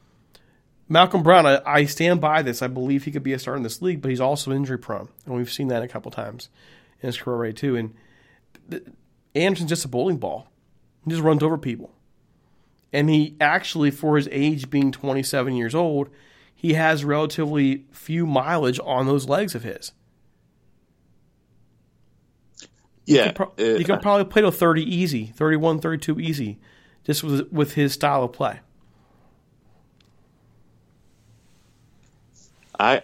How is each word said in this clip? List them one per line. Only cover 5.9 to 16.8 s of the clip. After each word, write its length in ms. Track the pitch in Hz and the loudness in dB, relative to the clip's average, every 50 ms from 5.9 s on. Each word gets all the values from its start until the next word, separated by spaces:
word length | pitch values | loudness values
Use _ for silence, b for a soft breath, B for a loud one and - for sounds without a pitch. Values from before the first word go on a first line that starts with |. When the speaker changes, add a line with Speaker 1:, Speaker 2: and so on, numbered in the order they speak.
| - - - 117 | -8 -12 -12 -12
Speaker 1:
times 400 | - - 110 107 110 123 - b b b b b b b b b b _ | -10 -10 -10 -10 -12 -14 -18 b b b b b b b b b b _
in 60 | - 127 | -8 -8
his 100 | 120 - | -8 -6
career 180 | - 127 123 | -6 -6 -4
already, 180 | 117 117 113 110 | -4 -4 -4 -6
too. 220 | - - 143 127 | -4 -2 -2 -2
And 180 | 120 113 110 113 b b b b b b b b b b _ _ _ _ - | -2 -2 -6 -10 b b b b b b b b b b _ _ _ _ -14
th-, 120 | - - - - - _ _ _ _ _ _ _ - | -14 -14 -14 -16 -20 _ _ _ _ _ _ _ -4
Anderson's 340 | 147 170 196 196 165 170 147 | 0 0 0 0 0 -2 -2
just 160 | 170 160 - | -2 -4 -4
a 20 | 131 | -4
bowling 300 | 123 120 139 190 175 127 | -4 -2 0 0 -2 -2
ball. 300 | 113 90 76 117 - _ _ _ _ _ _ _ _ _ _ _ - | -4 -6 -8 -10 -12 _ _ _ _ _ _ _ _ _ _ _ -8
He 60 | 156 | -6
just 100 | 165 165 | -2 0
runs 220 | 151 160 156 143 151 | 2 4 4 4 4
over 160 | 156 165 - | 2 0 -2
people. 340 | - 131 117 104 - - _ _ _ _ _ _ _ _ _ _ _ _ _ _ _ _ _ _ _ _ | -4 -6 -8 -8 -10 -16 _ _ _ _ _ _ _ _ _ _ _ _ _ _ _ _ _ _ _ _
And 160 | - 143 147 156 | -2 0 2 4
he 280 | 156 151 151 156 - 165 | 4 4 2 2 0 2
actually, 520 | 156 147 160 185 - - - 165 147 143 | 2 2 2 0 -2 -4 -2 0 0 0
for 240 | 139 143 - 156 151 | 0 0 0 2 2
his 120 | 147 139 135 | 2 0 0
age 400 | - 139 139 151 156 143 131 127 | -2 0 0 0 0 -2 -4 -2
being 200 | - 139 139 135 | 0 2 2 0
twenty-seven 640 | 135 - - 139 131 139 131 - - 139 123 131 127 | 0 -2 -4 -4 -2 -2 -2 -2 -2 -2 -2 -2 -2
years 200 | 123 120 113 127 | -2 -2 -2 0
old, 340 | 165 175 165 151 143 139 b b b b b b b b b b | 0 0 0 0 -2 -4 b b b b b b b b b b
he 180 | _ - 170 156 | _ 0 0 2
has 320 | 160 | 4